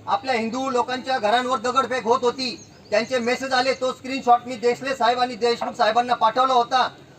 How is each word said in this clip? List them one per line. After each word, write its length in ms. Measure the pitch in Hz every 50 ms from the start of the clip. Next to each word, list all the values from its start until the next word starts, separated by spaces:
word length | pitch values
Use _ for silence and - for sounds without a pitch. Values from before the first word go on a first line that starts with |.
| - -
आपल्या 280 | 196 202 - 269 262
हिंदू 340 | 226 220 226 214 262 262 262
लोकांच्या 480 | 254 247 240 247 254 254 - 254 262 262
घरांवर 400 | 208 208 220 240 247 247 262 262
दगडफेक 460 | 214 247 240 247 254 226 247 254 202
होत 160 | 214 240 254
होती, 440 | 247 240 233 - 262 247 208 - - - - - - -
त्यांचे 280 | - 202 233 - 262 247
मेसेज 340 | 233 233 254 247 262 269 262
आले, 200 | 240 247 269 254
तो 180 | 247 254 254
स्क्रीनशॉट 480 | 247 - - 254 269 269 - 247 240 240 240 240
मी 80 | 262
देशले 400 | 226 196 240 240 240 247 269 262
साहेब 240 | 262 240 220 247 247
आणि 160 | 247 247 254
देशमुख 380 | 202 226 240 233 233 - 247 233
साहेबांना 400 | - 240 214 220 233 240 247 240
पाठवला 400 | - 240 220 226 262 254 262 262
होता. 360 | 240 240 240 262 262 240 143 - - - - -